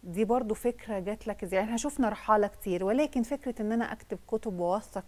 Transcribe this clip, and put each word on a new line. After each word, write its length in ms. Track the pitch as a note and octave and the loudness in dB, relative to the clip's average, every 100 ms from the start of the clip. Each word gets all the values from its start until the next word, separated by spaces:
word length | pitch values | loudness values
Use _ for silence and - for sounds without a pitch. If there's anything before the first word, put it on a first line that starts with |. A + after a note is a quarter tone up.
دي 220 | F3+ F3 G#3+ | -8 -2 2
برضو 280 | A#3+ G#3+ | 2 2
فكرة 460 | G#3+ A#3+ A#3+ - G#3 | -2 -2 -4 -6 -6
جات 280 | F3+ G#3+ - | -4 -6 -6
لك 160 | G3+ | -6
إزاي؟ 160 | F#3+ F#3 | 0 0
إحنا 140 | G#3+ A#3 | 2 0
شفنا 320 | C#4+ - A#3 | -2 0 0
رحالة 380 | G#3 - G#3+ G3+ | 0 4 6 6
كتير، 360 | - - F3 | -2 -2 0
ولكن 400 | F#3+ A#3+ D4+ C4 | 2 2 2 2
فكرة 380 | A3+ C#4 - A3+ | -2 -2 -6 -4
إن 100 | G#3+ | 0
أنا 200 | A3+ A#3 | 0 0
أكتب 280 | - - G3 - | -4 -8 -10 -4
كتب 320 | A3 A3+ F3+ | -4 -2 0
وأوثق 440 | F3 G3 G#3 G3 | 2 0 -2 -10